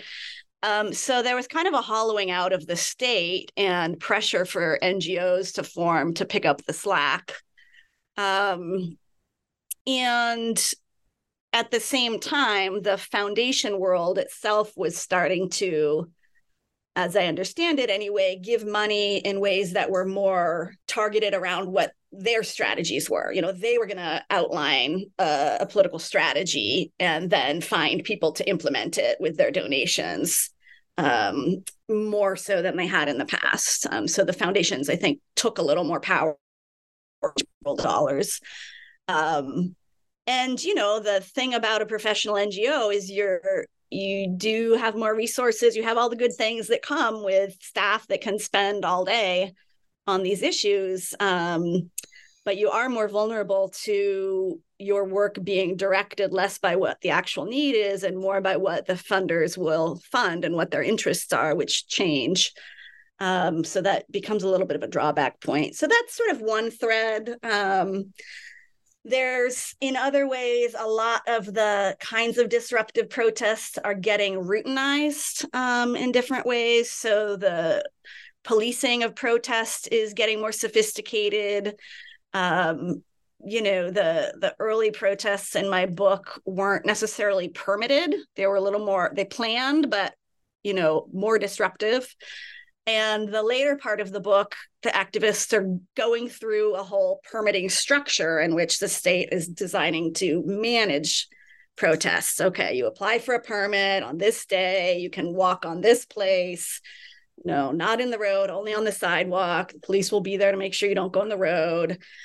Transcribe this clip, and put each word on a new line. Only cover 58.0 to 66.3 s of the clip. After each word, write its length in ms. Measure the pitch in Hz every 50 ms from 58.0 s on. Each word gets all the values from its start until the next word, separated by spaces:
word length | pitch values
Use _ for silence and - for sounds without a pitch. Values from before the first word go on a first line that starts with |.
| 196
and 140 | 185 185
more 240 | 185 190 190 196 196
by 160 | 190 190 190
what 280 | - 190 175 170 147 -
the 80 | - 185
funders 640 | 175 - - 208 190 190 - 165 170 160 165 165
will 420 | 180 165 160 156 160 160 170 175 175 - -
fund 340 | - 262 233 180 165 170 180
and 100 | 165 170
what 140 | 165 - 165
their 140 | - 151 127
interests 500 | 180 220 - - 165 - - - - 165
are, 220 | 117 135 156 147
which 320 | 175 139 - - - -
change. 640 | - - - 196 170 147 135 117 147 185 180 - - - - - - - - - - - - - _ _ -
Um, 440 | 190 185 185 180 175 165 160 165 160
so 180 | - - 196
that 300 | 175 196 170 - - -
becomes 320 | - 196 190 - 214 208 180
a 40 |
little 200 | 190 185 185 190
bit 80 | 175 147
of 80 | 147 -
a 40 |
drawback 520 | - - 135 139 151 143 151 139 123 - -
point. 360 | - - - 143 - - -
So 120 | - 294
that's 280 | 294 466 466 480 - -
sort 160 | - 466 415